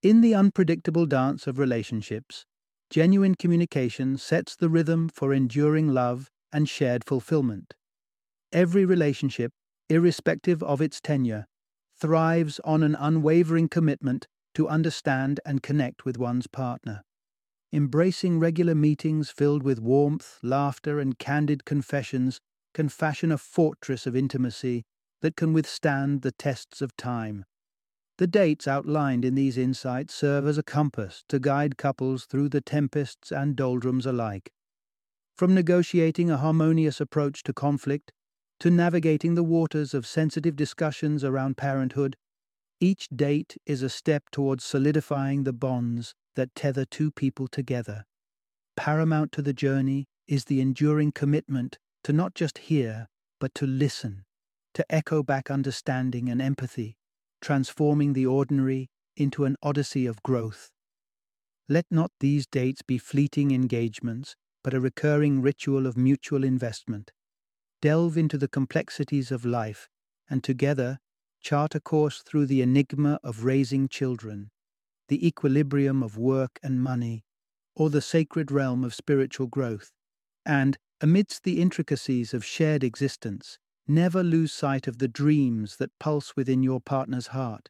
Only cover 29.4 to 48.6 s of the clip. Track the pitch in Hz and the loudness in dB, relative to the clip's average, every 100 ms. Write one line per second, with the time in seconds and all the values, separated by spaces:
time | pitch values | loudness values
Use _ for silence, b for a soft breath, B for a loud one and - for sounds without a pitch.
29.4 | 135 127 127 131 131 127 160 - 147 143 | 0 0 -2 -2 -4 -6 -6 -2 0 0
30.4 | 139 147 - 147 151 - 98 - _ 139 | 0 -2 -2 0 0 -2 -10 -10 _ -2
31.4 | 135 139 147 135 139 - 131 131 - 135 | 0 0 0 -2 -4 -2 -4 -4 -4 -2
32.4 | 143 143 135 151 143 151 139 - - 147 | 0 -2 -2 -2 0 -2 -6 -8 -10 -4
33.4 | 143 131 135 127 127 127 127 127 113 98 | -2 -2 -2 0 0 -2 -2 -2 -4 -6
34.4 | - _ _ _ _ _ _ _ _ - | -12 _ _ _ _ _ _ _ _ -2
35.4 | 180 190 175 180 170 175 160 160 175 147 | 4 4 4 4 4 2 2 2 0 2
36.4 | 156 160 160 160 156 135 143 - 143 143 | 2 2 4 4 2 0 -4 0 -2 -4
37.4 | - 135 143 143 - 143 - _ _ _ | -8 -2 0 -2 -2 -4 -6 _ _ _
38.4 | _ _ 180 175 175 170 160 151 170 170 | _ _ 4 4 4 2 2 2 2 2
39.4 | 165 165 160 156 143 143 117 - 156 160 | 2 2 2 -2 -2 -4 -4 0 0 0
40.4 | 160 143 147 - 160 139 151 151 135 135 | -4 -2 -4 -2 -4 -2 -2 0 0 -2
41.4 | 135 127 139 135 131 139 139 135 _ _ | -2 -4 -2 -2 -2 -2 -4 -4 _ _
42.4 | _ _ _ _ 180 190 - 127 143 147 | _ _ _ _ 0 0 -6 -4 0 0
43.4 | - - - 139 131 - - 147 _ - | -4 -14 -8 -4 -4 -4 -2 -2 _ -4
44.4 | 139 131 - 143 139 151 - 139 135 139 | -2 -2 -2 0 2 0 -2 -4 -2 -2
45.4 | 135 120 131 127 120 117 117 - _ - | -2 -4 -4 -2 -2 -4 -8 -18 _ -6
46.4 | 127 - 143 135 131 - 156 - 135 - | -6 -2 -4 -2 -4 -2 -4 0 -4 -2
47.4 | 131 - 127 123 113 104 - _ _ _ | -8 -6 -4 -6 -6 -10 -14 _ _ _
48.4 | _ _ | _ _